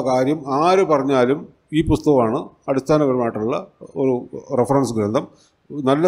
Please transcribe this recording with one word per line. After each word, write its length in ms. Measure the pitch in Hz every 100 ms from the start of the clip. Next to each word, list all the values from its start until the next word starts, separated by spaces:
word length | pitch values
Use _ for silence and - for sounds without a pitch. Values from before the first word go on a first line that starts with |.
| 131
കാര്യം 320 | 127 131 151 135 135
ആര് 200 | 170 185 180
പറഞ്ഞാലും 480 | 147 135 135 123 147 - _ _ 151
ഈ 20 | 165
പുസ്തകമാണ് 480 | 151 151 139 110 131 185 _ -
അടിസ്ഥാനപരമായിട്ടുള്ള 840 | 135 131 151 143 127 117 110 110 156 185 _ - -
ഒരു 140 | 135 123 - - - 123
റഫറൻസ് 340 | 120 139 120 110
ഗ്രന്ഥം. 280 | 104 123 185 _ _ _ _ 143 131
നല്ല 140 | 143